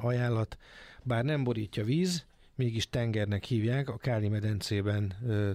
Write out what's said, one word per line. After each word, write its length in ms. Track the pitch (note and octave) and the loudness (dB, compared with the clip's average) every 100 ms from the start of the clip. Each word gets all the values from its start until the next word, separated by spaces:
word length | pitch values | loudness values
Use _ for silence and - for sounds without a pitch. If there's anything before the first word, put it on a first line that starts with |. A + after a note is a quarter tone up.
ajánlat. 580 | A#2+ B2 B2 A2+ A2 - - - - - | 0 2 2 0 -2 -6 -18 -20 -20 -10
Bár 220 | B2 A#2 | -2 0
nem 200 | C3 D3+ | 0 0
borítja 400 | B2 A2 G#2 - | 0 0 -2 -2
víz, 400 | G#2+ D3+ F#3 F3 - _ - | 0 2 2 -2 -6 _ -14
mégis 360 | - B2 A2+ - | -2 0 0 -2
tengernek 540 | B2+ A#2 A2 G2+ G2+ | 0 0 0 0 0
hívják 440 | - A#2 A2 C3 B2+ | 0 0 2 0 -2
a 80 | A2 | -4
Káli 320 | - A2+ G#2 | -2 0 2
medencében, 840 | G#2+ G#2+ G#2 - G#2 G2+ G#2 G#2 F#2 A#2+ | 0 0 -2 0 0 2 0 0 -2 -2
ö, 240 | G#2 G#2 | 0 0